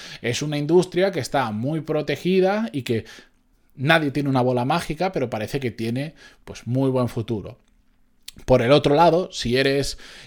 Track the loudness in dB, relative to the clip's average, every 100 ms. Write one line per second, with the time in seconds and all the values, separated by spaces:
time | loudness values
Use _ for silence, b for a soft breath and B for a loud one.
0 | B B -4 -4 -4 -4 2 2 2 0
1 | 0 -2 -2 -2 0 -2 -4 -4 -4 -4
2 | -2 -2 0 2 2 0 -4 -6 -2 -4
3 | -4 B B _ _ _ _ -6 0 2
4 | 2 -2 0 2 2 0 0 -2 -2 -4
5 | -4 -2 -4 -4 -6 -4 -6 -6 -6 -4
6 | -6 -12 B B -18 -14 -4 0 0 0
7 | -2 -4 -4 -6 -8 -16 _ _ _ _
8 | _ _ -20 -8 2 4 6 4 6 6
9 | 6 6 0 -6 -2 0 2 0 -2 -6
10 | B B